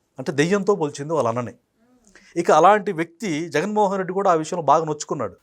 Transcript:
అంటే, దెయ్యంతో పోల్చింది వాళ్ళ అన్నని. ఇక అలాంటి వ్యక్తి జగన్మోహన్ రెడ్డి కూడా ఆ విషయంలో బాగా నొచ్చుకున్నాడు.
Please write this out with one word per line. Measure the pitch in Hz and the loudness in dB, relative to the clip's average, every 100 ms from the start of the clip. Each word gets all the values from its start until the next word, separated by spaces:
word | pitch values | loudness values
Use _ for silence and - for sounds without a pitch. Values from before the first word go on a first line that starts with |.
| _ - | _ -10
అంటే, | 135 | -6
దెయ్యంతో | 143 160 202 196 | -2 0 0 0
పోల్చింది | 202 151 139 143 | -2 -2 -6 -6
వాళ్ళ | 160 117 | -2 -2
అన్నని. | 117 117 - _ _ _ _ _ _ _ 165 | -2 -6 -12 _ _ _ _ _ _ _ -6
ఇక | 175 | 2
అలాంటి | 160 175 208 190 | 6 6 6 2
వ్యక్తి | 165 180 _ 214 147 170 | -4 -6 _ -6 -4 -2
జగన్మోహన్ | 147 190 214 202 196 | -2 -2 0 0 0
రెడ్డి | 180 | -4
కూడా | 185 196 | -2 2
ఆ | |
విషయంలో | 165 156 180 | 2 0 -4
బాగా | 143 151 | 2 2
నొచ్చుకున్నాడు. | 160 - - 165 107 90 | 2 -6 -6 -6 -6 -8